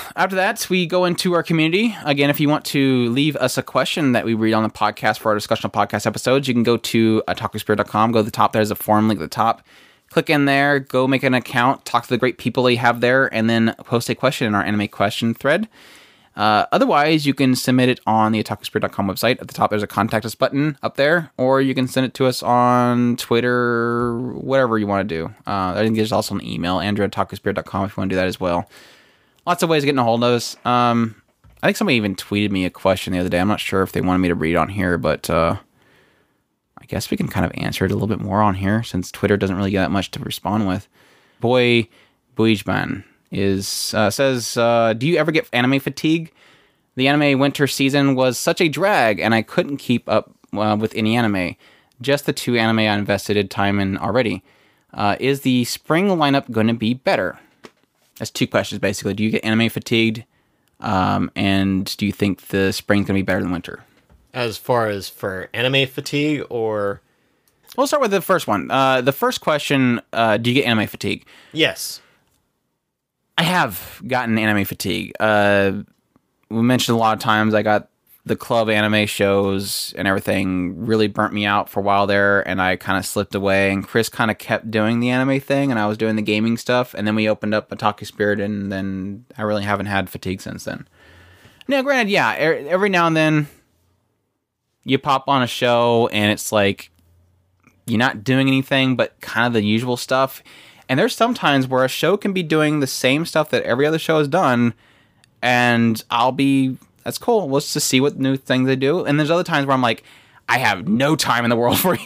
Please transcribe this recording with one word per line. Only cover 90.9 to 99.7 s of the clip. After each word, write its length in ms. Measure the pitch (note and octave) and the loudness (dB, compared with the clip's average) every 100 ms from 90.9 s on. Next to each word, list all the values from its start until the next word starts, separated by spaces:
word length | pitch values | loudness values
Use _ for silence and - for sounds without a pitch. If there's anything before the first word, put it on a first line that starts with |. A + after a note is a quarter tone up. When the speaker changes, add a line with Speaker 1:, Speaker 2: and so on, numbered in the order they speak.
| _ - - - - - _ - | _ -20 -20 -20 -20 -20 _ -4
Speaker 1:
Now, 140 | C4+ | -2
granted, 280 | C4+ C4 G#3+ | 0 0 2
yeah, 220 | F#3+ A#2+ | 2 2
e-, 340 | E2+ D#3 C3+ C#3+ | 2 0 0 0
every 200 | F#3 G#3 | 0 2
now 180 | F3+ E3+ | 2 2
and 100 | D#3+ | 4
then 300 | D#3 D3+ D3 - _ _ _ _ _ _ _ _ _ _ _ _ | 2 2 -2 -10 _ _ _ _ _ _ _ _ _ _ _ _
you 160 | A2+ C3 | -2 -2
pop 300 | D3 C3+ - | 2 0 2
on 140 | C#3 | 0
a 40 | B2 | 0
show, 640 | - B2 A#2+ A#2+ A#2 A#2 | 0 2 4 4 2 2
and 200 | G#2 G#2 | 2 0
it's 180 | G#2+ - | 0 0
like, 380 | G#2+ G2 G2 - _ _ _ _ _ _ _ _ _ - | 2 2 0 -10 _ _ _ _ _ _ _ _ _ -4
you're 120 | A2 | 0
not 260 | B2+ G#2+ | 0 -2
doing 240 | G#2 C3 C3+ | 0 0 2
anything 480 | C3+ C3 C3+ C3 B2 | 0 0 0 2 2
but 240 | A2+ - | 0 -4
kinda 300 | - A2+ A#2+ | -8 -2 0
the 120 | A#2 | 2
usual 320 | G#2 | 2